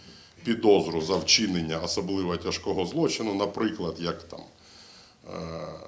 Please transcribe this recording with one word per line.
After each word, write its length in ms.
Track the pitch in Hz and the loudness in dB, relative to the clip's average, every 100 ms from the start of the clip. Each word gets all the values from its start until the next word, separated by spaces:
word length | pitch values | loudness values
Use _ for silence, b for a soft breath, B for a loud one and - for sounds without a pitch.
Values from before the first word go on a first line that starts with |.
| B B B - | B B B -8
підозру 580 | 120 113 110 98 85 82 | -2 4 8 8 6 0
за 140 | 80 92 | 0 0
вчинення 640 | - - 104 90 80 80 | 4 4 4 0 0 -2
особливо 580 | 90 - 92 98 87 87 | -2 -2 -2 -2 -2 -2
тяжкого 480 | 92 90 - 90 90 | -2 -4 -2 -2 -2
злочину, 480 | 156 160 - 110 | 0 0 0 -2
наприклад, 640 | 98 101 - 110 - 85 87 | 0 -2 0 -2 0 -4 -2
як 240 | 85 82 | -4 -4
там, 160 | - - | -10 -16
е, 1300 | - - - - - - - - - 92 82 82 78 78 | -16 -20 -20 -20 -20 -20 -20 -20 -14 -10 -8 -10 -10 -12